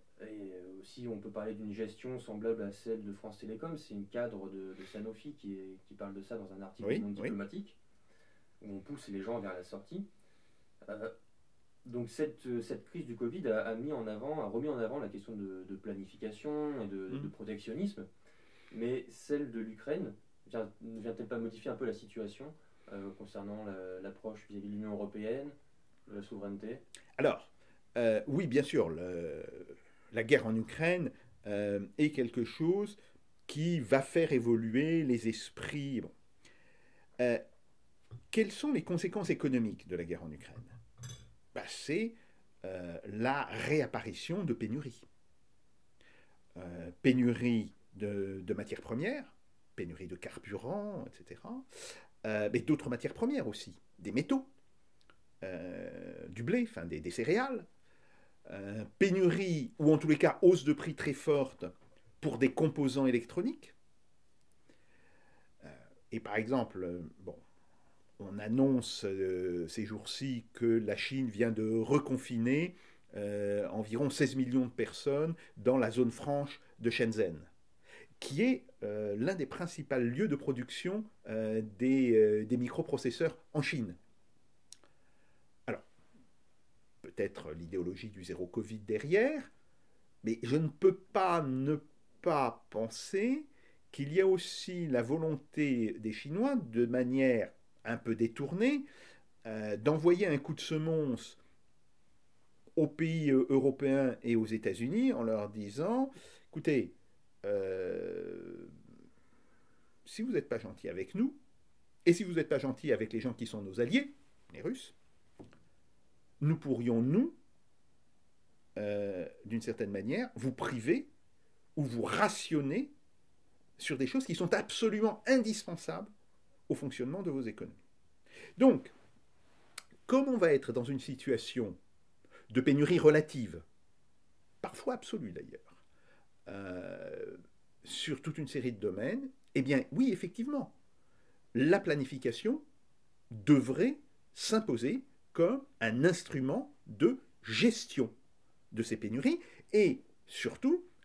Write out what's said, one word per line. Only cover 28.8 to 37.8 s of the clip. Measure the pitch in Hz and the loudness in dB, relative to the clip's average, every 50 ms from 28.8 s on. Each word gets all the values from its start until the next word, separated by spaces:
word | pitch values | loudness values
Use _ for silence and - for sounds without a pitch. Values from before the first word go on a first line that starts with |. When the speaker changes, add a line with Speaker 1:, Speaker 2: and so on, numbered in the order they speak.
| 101 82 | 2 2
Speaker 2:
le, | 80 80 87 90 90 85 85 80 71 - - - - - - - - - - - - - - - | 0 -4 -6 -6 -4 -4 -4 -6 -6 -8 -10 -12 -14 -14 -16 -16 -18 -20 -20 -20 -20 -20 -18 -8
la | - 113 113 | -4 -4 4
guerre | 113 143 131 123 | 6 6 6 6
en | 113 110 | 4 0
Ukraine, | 113 110 - - - 156 165 180 180 165 123 - - - - - - - 104 | 0 -2 -2 -4 -2 0 2 2 2 0 -2 -6 -8 -16 -20 -20 -14 -8 -4
euh, | 104 101 104 101 101 101 98 - - - | -2 -2 0 0 -2 -2 -4 -4 -2 0
est | 151 147 | 0 2
quelque | 147 139 127 117 - 127 113 | 2 0 -2 -2 -2 -2 -4
chose | - - - 160 165 185 202 208 208 - - - - - - - - - - - - | -2 -4 -2 0 2 2 2 0 -4 -6 -12 -20 -20 -20 -20 -20 -20 -20 -20 -16 -10
qui | - 143 156 175 175 165 | -4 -2 0 0 0 0
va | 120 104 135 135 135 | 2 4 4 4 4
faire | - - 165 165 151 | 2 2 2 4 4
évoluer | 147 123 113 117 117 113 113 113 110 131 147 160 165 165 | 4 4 4 4 4 4 2 2 2 2 4 4 4 2
les | 156 131 123 113 107 113 | 4 4 2 2 2 0
esprits. | 110 - - - - - - - - 147 139 139 135 113 | -2 -2 -6 -12 -12 -10 -8 -6 -4 -4 -4 -2 -2 -4
Bon. | 82 - - - - - - - - - - - - - - - - - - - - - - - | -4 -6 -10 -18 -20 -20 -20 -20 -20 -20 -20 -20 -20 -20 -20 -20 -20 -20 -20 -20 -20 -12 -2 0
Euh, | 123 123 117 - - - - - - - - - | 2 2 2 2 -2 -6 -18 -20 -20 -20 -20 -20